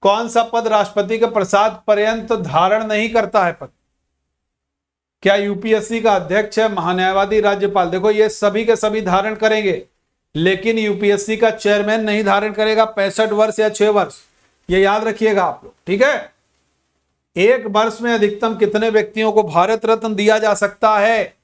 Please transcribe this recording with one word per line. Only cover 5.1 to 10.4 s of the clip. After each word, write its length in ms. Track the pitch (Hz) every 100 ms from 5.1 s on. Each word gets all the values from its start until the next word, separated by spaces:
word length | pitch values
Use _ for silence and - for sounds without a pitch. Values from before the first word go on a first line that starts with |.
| _
क्या 140 | 190 202
यूपीएससी 640 | 202 196 220 220 - 226
का 140 | 220 196
अध्यक्ष 440 | 160 190 208 -
है, 140 | 220
महान्यायवादी, 680 | 202 165 180 185 190 196 214
राज्यपाल? 500 | 208 202 196 202 175
देखो, 220 | 185 202
ये 180 | 214 214
सभी 360 | 214 208 196 226
के 100 | 220
सभी 260 | 214 214
धारण 340 | 185 180 202 214
करेंगे, 500 | 220 214 202 170 - _ _ _ _
लेकिन 420 | 151